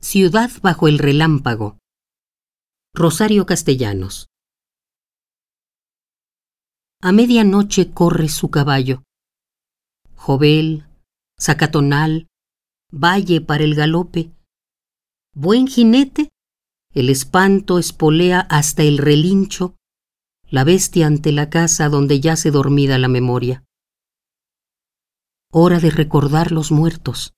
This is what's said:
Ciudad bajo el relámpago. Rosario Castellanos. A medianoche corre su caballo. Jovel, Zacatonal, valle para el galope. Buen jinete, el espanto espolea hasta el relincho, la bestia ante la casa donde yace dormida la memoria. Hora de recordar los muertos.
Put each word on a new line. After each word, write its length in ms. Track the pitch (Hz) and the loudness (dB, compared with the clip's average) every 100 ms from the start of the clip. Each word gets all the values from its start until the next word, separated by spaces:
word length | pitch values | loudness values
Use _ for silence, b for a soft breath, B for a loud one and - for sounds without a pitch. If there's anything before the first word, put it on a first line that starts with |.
Ciudad 500 | - 196 185 202 233 - | -2 2 2 2 -2 -2
bajo 240 | 196 160 160 | -4 0 2
el 120 | 147 | 2
relámpago. 760 | 143 143 160 147 127 113 107 - _ _ _ _ _ _ _ _ _ _ _ | 2 2 2 0 -2 -6 -8 -12 _ _ _ _ _ _ _ _ _ _ _
Rosario 520 | - 165 - 214 208 190 | -2 -2 0 2 2 0
Castellanos. 800 | 202 - 131 117 98 92 - - _ _ _ _ _ _ _ _ _ _ _ _ _ _ _ _ _ _ _ _ _ _ _ _ _ _ _ | -2 -2 -2 -2 -6 -8 -12 -20 _ _ _ _ _ _ _ _ _ _ _ _ _ _ _ _ _ _ _ _ _ _ _ _ _ _ _
A 80 | 185 | 2
medianoche 800 | 202 240 233 214 196 202 - 180 | 4 4 4 4 2 0 0 -2
corre 380 | - 170 165 156 | 0 0 2 -2
su 200 | - 139 | -4 -4
caballo. 540 | - 143 135 131 131 _ _ _ _ _ _ _ _ _ _ _ | -2 0 -2 -2 -6 _ _ _ _ _ _ _ _ _ _ _
Jovel, 720 | - - 135 147 156 160 156 - _ _ _ _ _ | -18 -4 -2 0 -2 -2 -6 -12 _ _ _ _ _
Zacatonal, 880 | - 147 151 156 143 143 156 156 - _ _ _ _ _ _ | -6 -2 -2 0 0 0 -2 -4 -10 _ _ _ _ _ _
valle 480 | 151 165 190 190 165 | -2 0 0 0 -2
para 240 | 165 147 | 0 -2
el 100 | 151 | 0
galope. 560 | 151 151 165 180 - 165 - _ _ _ _ _ _ _ _ _ | 0 0 0 -4 -8 -8 -12 _ _ _ _ _ _ _ _ _
Buen 320 | - 151 226 262 | -8 0 0 0
jinete, 600 | 254 233 233 277 - 302 _ _ _ _ _ _ | 2 4 4 2 -2 -8 _ _ _ _ _ _
el 160 | - 127 | -4 0
espanto 680 | 131 135 180 190 196 196 180 | 0 0 0 2 2 0 -2
espolea 600 | 165 - 156 156 180 180 | -2 -2 0 2 2 0
hasta 440 | 185 156 147 - | 0 -2 -2 0
el 140 | 151 143 | 0 2
relincho, 760 | 143 147 165 196 196 - 180 _ _ _ _ _ _ _ _ | 2 2 2 0 -2 -6 -10 _ _ _ _ _ _ _ _
la 140 | 135 | -2
bestia 460 | 160 185 - 180 156 | 2 2 0 0 0
ante 240 | 151 151 | 0 0
la 180 | 147 147 | -2 -2
casa 380 | 165 165 - 147 | 0 0 0 0
donde 320 | 143 139 139 | 0 0 0
yace 320 | 151 170 160 | 0 -2 0
dormida 460 | 143 131 143 139 131 | 0 0 0 2 0
la 100 | 127 | 0
memoria. 560 | 127 123 123 123 127 _ _ _ _ _ _ _ _ _ _ _ _ _ _ _ _ _ _ _ | 0 -2 -2 -4 -8 _ _ _ _ _ _ _ _ _ _ _ _ _ _ _ _ _ _ _
Hora 300 | 160 175 175 | 2 4 4
de 100 | 165 | 2
recordar 640 | 151 156 151 143 156 170 | 0 0 0 0 0 0
los 180 | 160 156 | -2 0
muertos. 600 | 151 165 - - - - | 0 0 -2 -10 -10 -12